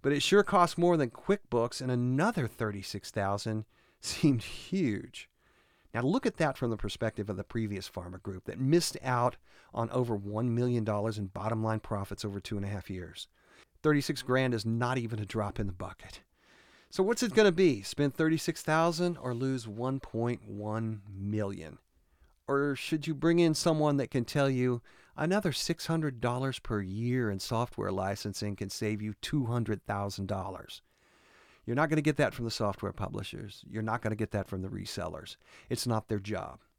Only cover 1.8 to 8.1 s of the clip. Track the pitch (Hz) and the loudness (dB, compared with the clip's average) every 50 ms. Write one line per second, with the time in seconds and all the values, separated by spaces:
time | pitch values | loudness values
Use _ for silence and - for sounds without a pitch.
1.8 | 131 127 127 123 123 127 127 139 170 220 233 180 127 113 - - 117 107 101 101 | -2 0 2 2 2 2 2 2 2 2 2 0 -2 -2 -2 -2 -2 -2 -2 -6
2.8 | 95 - - 98 - - - 107 98 98 101 101 - 113 107 110 107 _ _ _ | -8 -8 -10 -10 -10 -6 -4 -2 0 0 0 -2 -2 -2 -2 -4 -4 _ _ _
3.8 | _ _ _ _ - - - - - 151 131 113 - - - - - - 180 196 | _ _ _ _ -8 -8 -2 4 4 4 4 4 -2 -8 -12 -12 -8 -4 0 0
4.8 | 170 123 101 - - - - - - _ _ _ _ _ _ _ _ _ _ _ | 2 2 0 -2 -6 -10 -16 -18 -18 _ _ _ _ _ _ _ _ _ _ _
5.8 | _ _ - 117 123 135 190 269 - 233 - - 165 147 - - 131 117 113 101 | _ _ -4 0 0 2 2 2 0 -2 0 2 0 0 2 0 -2 -2 -2 -2
6.8 | - 101 - - 117 110 - - 101 104 98 92 101 _ - 117 110 101 101 95 | -4 -6 -4 -2 -4 -4 -2 -4 -4 -4 -4 -6 -6 _ -4 -4 -2 -2 -4 -6
7.8 | 90 - - 95 87 90 | -8 -8 -10 -10 -10 -10